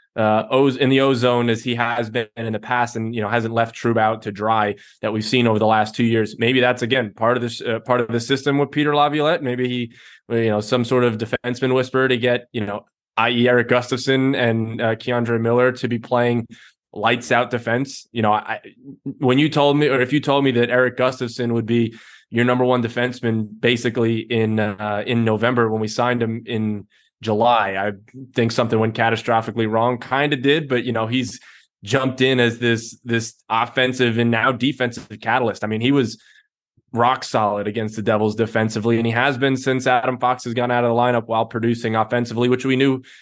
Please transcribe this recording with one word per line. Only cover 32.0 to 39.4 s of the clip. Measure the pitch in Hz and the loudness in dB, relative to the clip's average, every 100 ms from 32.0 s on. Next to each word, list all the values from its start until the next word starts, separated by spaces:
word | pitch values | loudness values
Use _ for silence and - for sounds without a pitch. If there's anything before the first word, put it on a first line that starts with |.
| 131 123 | 0 0
in | 131 131 | 2 4
as | 120 117 | 2 2
this, | 120 113 113 - | 0 0 -2 -16
this | 123 117 113 - _ | -4 -2 -2 -12 _
offensive | 113 120 - 127 127 123 113 | -2 0 0 0 2 0 2
and | 117 | 2
now | 113 123 | 2 0
defensive | 120 127 147 123 117 - 101 | 0 -2 0 -4 -4 -16 -10
catalyst. | 113 123 117 98 | -2 0 0 -2
I | 107 | -4
mean, | 110 | -2
he | 120 | 2
was | 143 117 - _ _ _ _ _ _ _ | 2 0 -4 _ _ _ _ _ _ _
rock | 113 117 131 | 2 2 2
solid | - 120 107 104 101 | -2 0 0 0 -4
against | 104 107 110 | -4 -6 -4
the | |
Devils | 107 107 107 107 | 0 2 2 0
defensively, | 110 113 110 110 110 117 | -2 0 0 0 0 0
and | |
he | 117 | 2
has | 113 135 | 2 2
been | 131 | 2